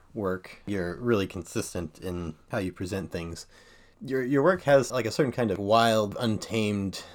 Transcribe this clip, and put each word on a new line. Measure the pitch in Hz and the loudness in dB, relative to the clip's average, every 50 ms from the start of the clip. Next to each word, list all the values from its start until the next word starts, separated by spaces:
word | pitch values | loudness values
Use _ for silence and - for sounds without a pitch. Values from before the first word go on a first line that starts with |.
| _ _ - | _ _ -8
work. | 110 101 92 92 90 - - - - - | -4 -2 -2 -2 -4 -6 -14 -20 -14 -8
You're | - 101 98 87 87 87 - | -6 -4 -2 -2 -4 -4 -4
really | 123 120 117 101 95 87 | -2 0 2 2 0 -2
consistent | - 95 - - - 113 - - - 92 87 76 - - | -4 -8 -10 -8 -6 -6 -6 -6 -6 -8 -8 -8 -10 -10
in | - 92 87 87 87 82 - - _ - | -8 -8 -6 -6 -6 -8 -10 -12 _ -10
how | - 117 | -6 -6
you | 95 90 | -6 -6
present | 82 - 98 90 101 98 92 78 | -6 -8 -8 -6 -6 -6 -6 -6
things. | - 87 85 85 82 - - - - - - - - - - _ _ - - | -8 -8 -8 -8 -10 -12 -14 -18 -20 -20 -20 -20 -20 -20 -20 _ _ -16 -8
Your, | 120 131 131 | -4 -4 -2
your | 127 123 143 139 135 | 0 2 2 4 4
work | 175 190 180 - | 4 4 2 4
has, | 139 143 139 123 - | 6 6 6 6 4
like, | 117 131 113 | 0 -2 -2
a | 110 | 0
certain | - - 156 127 | 0 0 0 0
kind | 113 - 120 107 | 0 0 0 0
of | 92 87 | 0 0
wild, | 101 98 110 113 117 117 110 110 107 101 104 - | 2 4 4 6 6 6 4 2 2 0 -2 -4
untamed | - 117 107 95 - - 110 113 107 104 104 101 98 98 92 - - - - | -2 -2 -2 -2 -4 -4 -2 -2 0 0 0 -2 -2 -4 -6 -8 -12 -12 -8